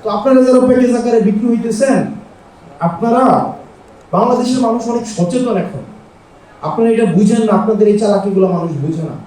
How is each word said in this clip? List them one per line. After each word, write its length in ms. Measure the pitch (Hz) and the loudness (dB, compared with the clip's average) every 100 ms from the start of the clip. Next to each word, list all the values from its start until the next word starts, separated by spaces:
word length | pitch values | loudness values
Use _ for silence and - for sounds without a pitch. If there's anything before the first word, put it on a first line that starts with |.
তো 60 | 220 | -4
আপনারা 340 | 208 269 262 | -2 2 4
যারা 160 | 254 254 | 6 4
প্যাকেজ 360 | 254 254 247 233 | 4 2 2 0
আকারে 240 | 233 226 | 0 2
বিক্রি 240 | 196 - 240 | 2 0 0
হইতেছেন, 580 | 226 226 214 269 202 143 - - - - - - - | -2 -2 -2 0 0 -2 -8 -16 -20 -20 -20 -20 -6
আপনারা, 720 | 170 - 226 254 294 - - - - - - - - | -4 -2 0 2 2 2 -2 -8 -18 -20 -20 -20 -4
বাংলাদেশের 480 | 180 240 240 247 254 | -2 0 0 0 0
মানুষ 220 | 233 233 226 | 0 -2 -2
অনেক 180 | 233 - | -6 -6
সচেতন 500 | - 175 254 247 196 | -4 -2 -2 -2 -2
এখন, 260 | - - - - - - - - - - | -4 -10 -16 -20 -20 -20 -20 -20 -20 -12
আপনারা 280 | 156 - 226 | -8 -2 0
এটা 160 | 226 214 | 2 2
বুঝেন 360 | 170 208 226 | 2 2 2
না, 80 | 220 | 2
আপনাদের 360 | 196 220 208 208 | 0 0 2 2
এই 120 | 202 | 2
চালাকিগুলো 480 | 220 202 196 190 185 | 2 0 0 0 0
মানুষ 240 | 170 165 | 0 -4
বুঝে 300 | 143 143 165 | -4 -4 -4
না। 140 | 147 123 | -6 -10